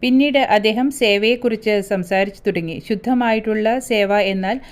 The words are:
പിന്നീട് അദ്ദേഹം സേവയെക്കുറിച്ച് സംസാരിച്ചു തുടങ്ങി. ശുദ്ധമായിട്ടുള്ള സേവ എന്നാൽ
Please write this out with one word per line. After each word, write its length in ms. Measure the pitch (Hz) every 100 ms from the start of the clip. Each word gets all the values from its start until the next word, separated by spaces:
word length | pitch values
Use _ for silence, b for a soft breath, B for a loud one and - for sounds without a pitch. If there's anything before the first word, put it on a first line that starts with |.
പിന്നീട് 380 | 247 262 285 277
അദ്ദേഹം 520 | 262 214 214 214 262
സേവയെക്കുറിച്ച് 920 | 269 226 202 214 240 247 220 220 208 196
സംസാരിച്ചു 520 | 196 180 190 196 196 -
തുടങ്ങി. 360 | 180 165 165 -
ശുദ്ധമായിട്ടുള്ള 880 | 214 - 247 240 220 220 214 214 247
സേവ 400 | 254 220 202 202
എന്നാൽ 420 | 196 190 190 254 B